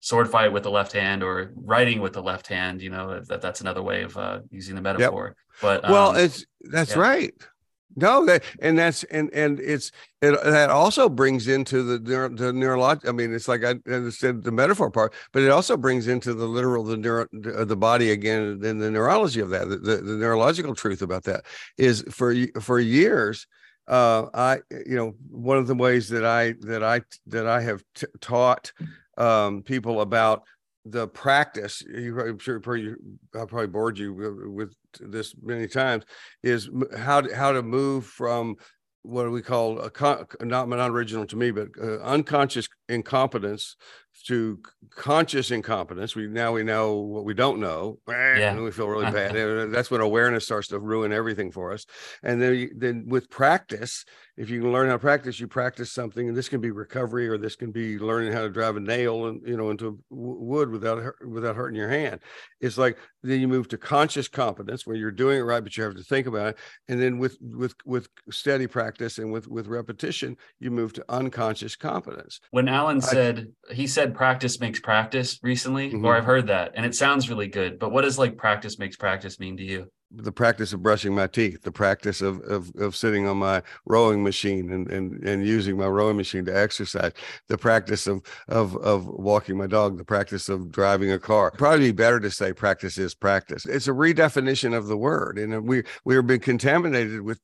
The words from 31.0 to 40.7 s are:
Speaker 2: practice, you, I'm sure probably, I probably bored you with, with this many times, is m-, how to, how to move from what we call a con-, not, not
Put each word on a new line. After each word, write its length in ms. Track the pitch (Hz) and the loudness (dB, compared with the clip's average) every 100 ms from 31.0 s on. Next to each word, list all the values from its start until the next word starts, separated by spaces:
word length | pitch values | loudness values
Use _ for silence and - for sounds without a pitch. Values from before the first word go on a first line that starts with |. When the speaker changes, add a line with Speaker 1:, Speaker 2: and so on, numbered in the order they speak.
| 110 | -8
Speaker 2:
practice, 760 | - 139 139 147 110 101 - | -4 2 2 2 -4 -10 -12
you, 380 | - 117 120 117 | -14 -10 -8 -6
I'm 180 | 117 104 | -6 -6
sure 220 | - 117 | -8 -8
probably, 320 | 117 120 107 - - 98 _ | -4 -6 -6 -12 -16 -20 _
I 100 | 113 110 | -12 -8
probably 200 | 117 107 | -4 -4
bored 320 | 98 113 101 | -2 -2 -2
you 160 | 101 | -8
with, 320 | 95 107 101 98 | -8 -10 -10 -12
with 280 | 101 104 _ _ - | -10 -10 _ _ -20
this 340 | 104 107 107 - | -12 -10 -10 -12
many 240 | 110 117 110 | -8 -6 -4
times, 380 | 135 131 113 - - - _ | -2 0 -2 -6 -20 -20 _
is 240 | 120 120 107 | 0 0 -2
m-, 160 | 127 131 107 | -6 -6 -4
how 260 | 120 143 | 2 2
to, 120 | 135 | 2
how 160 | 110 139 | 0 0
to 100 | 135 | 2
move 460 | 117 127 139 135 110 | 0 0 0 -2 -6
from 480 | - 123 120 117 104 - _ _ _ | -6 -2 -2 -4 -8 -16 _ _ _
what 260 | - 123 120 | -10 -4 -4
we 100 | 120 | -4
call 380 | 107 123 113 113 | -2 0 0 -2
a 100 | 110 | -8
con-, 360 | - 143 143 - - | 0 0 0 -4 -10
not, 260 | 117 127 | -4 -2
not 220 | 123 | -2